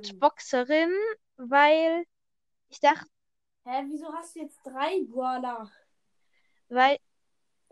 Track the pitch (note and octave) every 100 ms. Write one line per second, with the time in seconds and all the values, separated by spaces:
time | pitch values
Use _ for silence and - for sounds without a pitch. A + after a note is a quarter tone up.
0 | G#4 F#3+ D4 - - B3+ B3 D#4 E4+ F#4+
1 | A4 G#4+ _ - A#3+ C#4 D4 D#4+ E4 E4
2 | E4 _ _ _ _ _ _ - C#4+ D#4
3 | - _ _ _ _ _ B3 C4+ C#4 D4
4 | D#4+ D#4+ E4 D#4+ D4 _ C4+ C4 D4+ F#4+
5 | A#3 A#3+ B3+ B3+ B3 A#3 G#3+ _ _ _
6 | _ _ _ _ _ _ - B3 C4 C#4+
7 | _ _ _ _ _ _ _